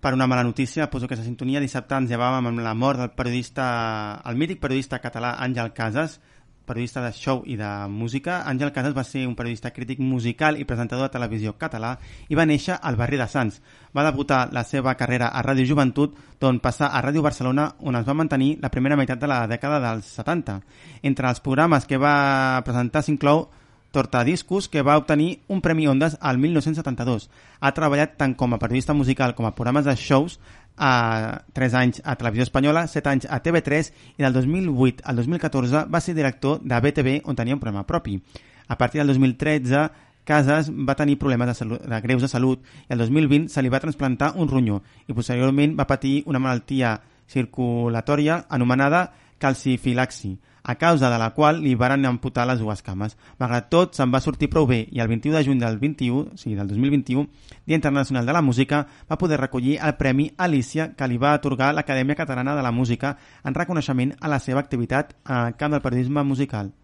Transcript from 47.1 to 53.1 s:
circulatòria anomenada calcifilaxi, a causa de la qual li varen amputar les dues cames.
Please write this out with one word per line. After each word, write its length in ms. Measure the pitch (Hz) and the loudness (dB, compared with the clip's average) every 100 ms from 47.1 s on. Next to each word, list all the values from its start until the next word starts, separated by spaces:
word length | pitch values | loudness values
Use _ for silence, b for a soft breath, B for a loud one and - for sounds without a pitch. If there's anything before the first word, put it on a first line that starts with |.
| b b | b b
circulatòria 1160 | 135 117 - 123 120 120 117 113 147 147 170 - | -4 -4 -2 -2 0 0 -2 0 2 2 0 -2
anomenada 640 | 139 123 127 139 165 180 b b b | 0 2 4 4 2 0 b b b
calcifilaxi, 960 | 139 131 139 127 131 123 127 - 101 92 b b | -2 0 0 0 0 0 0 -4 -10 -10 b b
a 120 | - 120 | -8 0
causa 320 | 165 160 131 | 4 4 4
de 80 | 117 | 2
la 140 | 113 | 0
qual 300 | 127 151 165 | 4 4 4
li 80 | 151 | 2
varen 300 | 123 123 139 | 2 2 2
amputar 400 | 135 123 131 - | 2 0 -4 -2
les 140 | 120 127 | 0 0
dues 220 | 107 104 | -2 -6
cames. 300 | - 95 107 | -6 -6 -6